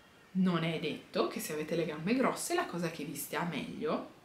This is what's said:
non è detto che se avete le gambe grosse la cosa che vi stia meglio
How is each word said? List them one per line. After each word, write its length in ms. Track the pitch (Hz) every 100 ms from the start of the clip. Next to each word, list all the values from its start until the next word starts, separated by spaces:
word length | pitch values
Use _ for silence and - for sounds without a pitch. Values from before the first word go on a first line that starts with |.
| - - - 190
non 280 | 185 165
è 160 | 165 156
detto 480 | 151 120 - 185 339
che 120 | 208
se 140 | -
avete 220 | 151 156 170
le 100 | 160
gambe 300 | 151 165 262
grosse 400 | 202 - - 349
la 100 | -
cosa 240 | 175 165
che 160 | - 143
vi 100 | 143
stia 280 | - 151
meglio 680 | 175 143 - - 151 214 - -